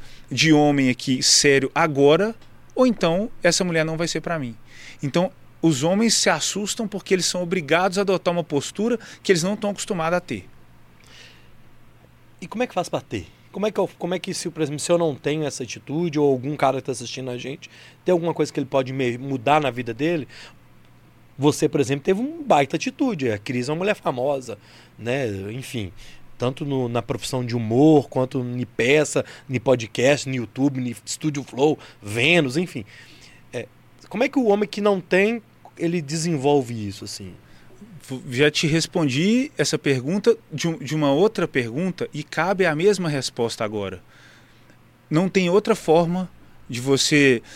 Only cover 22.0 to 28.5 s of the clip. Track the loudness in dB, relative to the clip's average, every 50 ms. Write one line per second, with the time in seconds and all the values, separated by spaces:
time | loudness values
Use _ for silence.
22 | 0 -2 -2 0 -2 -6 -8 -6 0 2 2 2 2 0 -2 -6 -6 -6 -4 -2
23 | -2 -2 -2 -2 -2 -2 -2 -4 -4 -4 -4 -4 -2 -4 -4 -4 -2 -2 -4 -2
24 | -4 -6 -4 -2 -2 -2 -2 -4 -6 -10 -14 -16 -16 -20 -20 -20 -20 -20 _ -10
25 | -6 -4 -2 -2 -2 -2 -4 -6 -6 -8 -10 -10 -10 -8 -8 -8 -8 -8 -10 -14
26 | -20 -20 -20 -20 -20 -18 -10 -4 -4 -4 -4 -4 -6 -4 -2 -2 -2 -2 -2 -4
27 | -4 -4 -6 -6 -6 -6 -4 -4 -4 -2 -4 -2 -2 2 4 6 8 8 8 6
28 | 4 2 0 -2 -2 -2 -2 -4 -4 -4